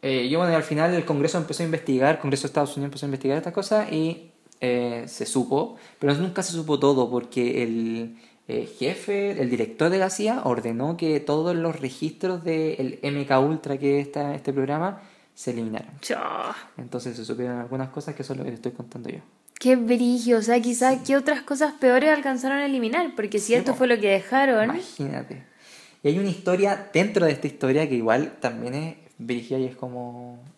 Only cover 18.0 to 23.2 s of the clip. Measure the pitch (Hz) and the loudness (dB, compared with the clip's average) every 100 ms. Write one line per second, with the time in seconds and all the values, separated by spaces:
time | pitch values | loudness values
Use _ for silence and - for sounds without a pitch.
18 | 147 151 135 135 135 117 123 - - - | -10 -10 -8 -6 -6 -6 -8 -8 -14 -12
19 | 117 - - _ - - 254 254 226 240 | -12 -12 -14 _ -20 -2 4 4 4 2
20 | 240 247 233 226 220 240 233 233 254 262 | 4 2 4 2 4 2 2 2 2 2
21 | 262 269 277 294 - 277 294 294 262 254 | 2 2 2 -2 -2 0 0 4 6 6
22 | 302 302 277 254 262 277 285 269 226 285 | 6 4 2 -2 0 0 0 0 0 0
23 | 339 - | -2 -2